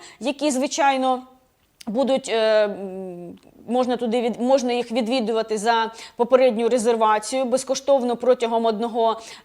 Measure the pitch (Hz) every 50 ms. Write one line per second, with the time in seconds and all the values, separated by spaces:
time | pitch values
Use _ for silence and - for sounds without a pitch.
0 | - - - _ 214 262 277 - 277 302 254 254 262 - - - 302 277 269 262
1 | 262 262 254 247 254 - - _ _ _ _ _ _ _ _ _ - - 196 240
2 | 277 233 269 254 - - 202 226 220 220 220 214 214 208 202 180 196 190 185 190
3 | 190 185 175 175 175 170 185 190 _ - _ - - - 226 254 254 240 254 233
4 | 240 233 214 247 226 240 214 - 233 247 269 277 240 254 240 240 233 233 226 254
5 | 240 208 247 269 233 208 233 220 220 226 214 214 196 233 233 226 226 208 - -
6 | - - - - 240 233 262 254 262 254 226 214 233 226 233 254 208 240 233 226
7 | 226 214 214 214 214 - 269 262 269 240 226 247 - - 269 269 - - 277 269
8 | 240 247 240 226 - 247 254 247 240 226 240 226 233 226 220 202 233 233 214 240
9 | 226 226 220 220 - - - - -